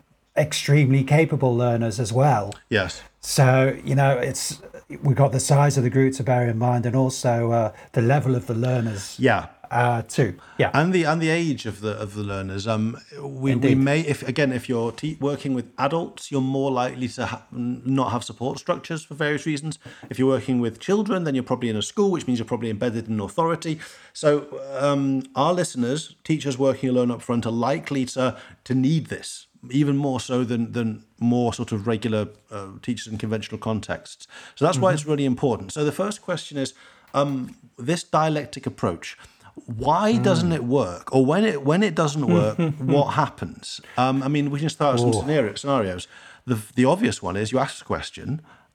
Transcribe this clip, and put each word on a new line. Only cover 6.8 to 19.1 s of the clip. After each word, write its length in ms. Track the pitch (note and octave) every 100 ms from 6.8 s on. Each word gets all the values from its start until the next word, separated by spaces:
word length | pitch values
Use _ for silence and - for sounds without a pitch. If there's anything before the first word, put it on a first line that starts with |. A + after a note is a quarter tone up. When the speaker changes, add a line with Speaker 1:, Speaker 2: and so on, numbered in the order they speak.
| A#2+
Speaker 1:
and 100 | B2+
also, 540 | C3 - C3 A#2+ A#2
uh, 200 | A#2 G#2+ - -
the 80 | -
level 340 | A#2 C#3+ C3+
of 120 | B2 -
the 80 |
learners. 640 | A2+ B2+ B2+ A2+ G2+ - -
Speaker 2:
Yeah. 280 | B2+ G2+ E2 - -
Speaker 1:
Uh, 320 | A#2+ B2 A#2
too. 320 | - - A2+ F2+ - -
Yeah. 120 | A#2
Speaker 2:
And 180 | C3+ E3+
the, 100 | F#3
and 160 | D#3 E3
the 80 | D#3+
age 380 | E3 E3 A#2+ A2+
of 140 | G2
the, 100 | G#2+
of 240 | G#2 G#2
the 80 | G#2
learners. 440 | G2+ G2 F#2+ G2 G#2
Um, 300 | A2 A2 A#2+ - C#3+
we, 60 | C#3+
we 240 | C3+ C3+
Speaker 1:
Indeed. 260 | A#2+ C3+ C3+
Speaker 2:
may, 220 | C3+ D3+
if, 260 | D#3 C#3 C3
again, 260 | B2+ C#3
if 160 | B2+ -
you're 220 | A#2+ A#2
te-, 280 | A2+ D#3 -
working 320 | C#3 C#3+ C#3+
with 120 | B2+ A#2+ -
adults, 540 | C3 E3 C3+ - -
you're 80 | C#3
more 300 | C3 C3+ C3+
likely 340 | B2+ B2 B2+ B2
to 180 | - A#2
ha-, 160 | B2 -
n-, 300 | A#2+ A#2+ B2
not 260 | B2 C3+ B2
have 140 | A#2+
support 340 | - G#2+ B2 -
structures 460 | - D#3+ - E3
for 100 | -